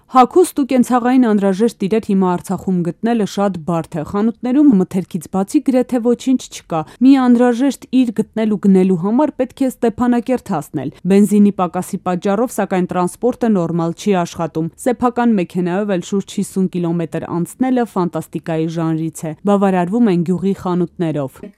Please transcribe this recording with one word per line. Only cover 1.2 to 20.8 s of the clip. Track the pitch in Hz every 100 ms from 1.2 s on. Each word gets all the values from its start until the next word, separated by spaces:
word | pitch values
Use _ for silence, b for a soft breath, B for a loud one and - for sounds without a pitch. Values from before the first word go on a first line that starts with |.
| 247
անհրաժեշտ | 208 196 185 233 -
իրեր | 190 214 -
հիմա | 196 185
Արցախում | 175 - 180 - 185
գտնելը | 175 170 226 233 196
շատ | - 202 180
բարդ | 151 170 156 170
է։ | 147
Խանութներում | 202 220 233 240 254 294
մթերքից | 202 185 196 170 185 -
բացի | 190 196 302
գրեթե | - 254 247 254
ոչինչ | 226 240 - 262 -
չկա։ | - - 165 156 B
Մի | 254 269
անհրաժեշտ | 254 240 247 233 277 - -
իր | 254 247 214
գտնել | 220 - 220 208
ու |
գնելու | 202 190 185 185
համար | 185 240 302 -
պետք | 269 -
է | 262
Ստեփանակերտ | - 233 220 247 240 233 247 - 175
հասնել։ | 139 151 139 B
Բենզինի | 180 196 208 208 202
պակասի | 196 180 185 175 190
պատճառով, | - 180 202 202 247 -
սակայն, | 196 185 180
տրանսպորտը | 180 180 - 233 254 233
նորմալ | 202 165 170 165 165
չի | 208 190
աշխատում։ | 170 - 165 160 165 -
Սեփական | - 233 247 240 240 214
մեքենայով | 175 185 180 180 208
էլ | 185 -
շուրջ | 196 - -
հիսուն | 196 - 185
կիլոմետր | 180 170 170 165 165 -
անցնելը | 170 175 - 262 254 233
ֆանտաստիկայի | - 170 160 - 175 - 160 165
ժանրից | 165 160 160 160 -
է։ | 160 151
Բավարարվում | 196 202 196 185 175 220 233
են | 175 170
գյուղի | 180 185 190
խանութներով։ | 190 180